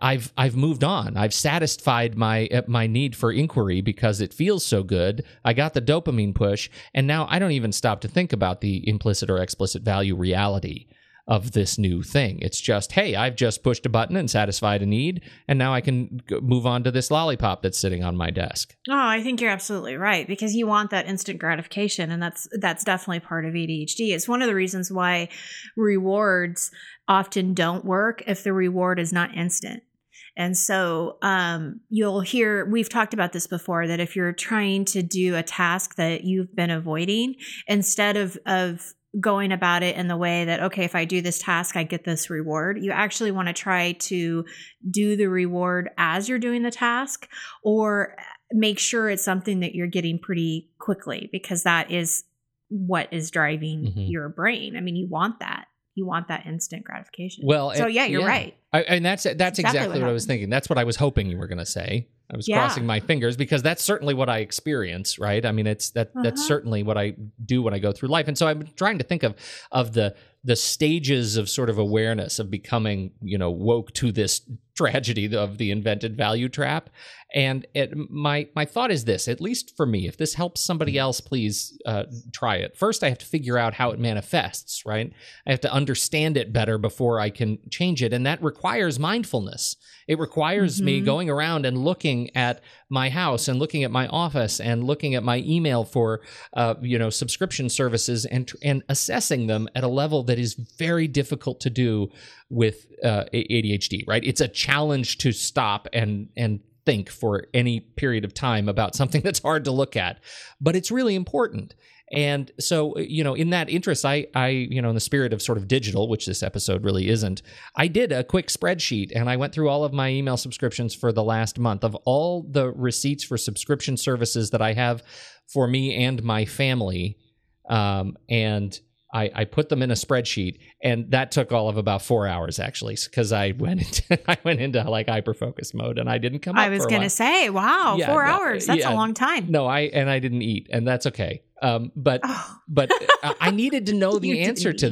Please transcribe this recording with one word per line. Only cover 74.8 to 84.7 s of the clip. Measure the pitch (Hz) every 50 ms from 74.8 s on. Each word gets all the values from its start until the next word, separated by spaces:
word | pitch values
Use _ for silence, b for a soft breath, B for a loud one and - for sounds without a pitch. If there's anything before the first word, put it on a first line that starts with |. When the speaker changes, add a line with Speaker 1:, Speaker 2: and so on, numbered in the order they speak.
| 170 113 127 143 123 113 117 104 101 107 110
Speaker 1:
of | 107 104 98 101 107
the | 117 98 101
invented | 107 101 110 104 104 - 113 107
value | 123 113 107 113 117 123 127
trap. | - 143 143 131 - - - - B B B B B B B - -
And | 143 135 135 131 131 - - -
it, | 143 135 127 143 147 151 -
my, | - 147 147 147 147 147 147 147 -
my | 156 151
thought | 143 - 233 247 254
is | 190 135 113
this, | 113 98 92 - 123
at | 120 -
least | 160 214 247 - - - -
for | - 156
me, | 123 110 95 - -
if | -
this | - 160 - -
helps | 156 175 175 - -
somebody | - - 175 156 156 147 139
else, | 135 131 135 123 -
please, | - - 139 127 110 107 104 - - - - - -
uh, | 120 110 101 - - 123 117 - 120 -
try | - - 117 101
it. | 90 95 - -
First, | - 190 214 226 - 185
I | 139
have | 123 -
to | -
figure | - - 160 135 123 123 120
out | 117 113 104
how | - 127 120
it | 107 120
manifests, | 120 117 107 104 - - - 160 - 87 - - - -